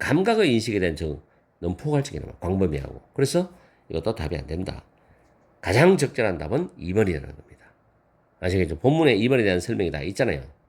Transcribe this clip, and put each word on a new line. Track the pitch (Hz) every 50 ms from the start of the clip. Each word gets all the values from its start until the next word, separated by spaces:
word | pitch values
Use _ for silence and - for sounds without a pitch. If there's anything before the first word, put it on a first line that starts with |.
감각의 | - - 135 170 190 233 226 220 202 151
인식에 | 117 113 107 117 104 98
대한 | 90 87 78
적응 | 73 82 78 71 71 - _ _ _ _ _ _ _
너무 | 85 87 92
포괄적이란 | - - 151 147 139 135 - - 73 -
말이에요. | - - -
광범위하고. | - 87 95 95 95 82 73 69 67 65 62 60 - _ -
그래서 | - 139 135 - 175 185 185 - - - _ _ _ _ -
이것도 | - 80 - 107 113
답이 | - 80 78 85
안 | 73 67 -
된다. | 82 87 92 - - - - _ _ _ _ _ _ _ _ _ _ _ _ _ _ _ -
가장 | 87 95 120 160 185 196
적절한 | 156 143 123 - - 113 101 90
답은 | 76 76 76 110 156 180 185 -
이 | - 78 87
번이라는 | 92 107 107 92 82 71 67
겁니다. | 67 71 - - _ - - - - _ _ _ _ _ _ _ _ _ _ _ _ _ _
아시겠죠? | 82 90 92 95 90 80 82 76
본문에 | - 135 147 160 165 139 113
이 | 98 113 123
번에 | 135 123 107
대한 | 98 90 90
설명이 | - - 113 98 95 82
다 | 76 73
있잖아요. | 71 92 - - 131 107 80 69 64 - - _ _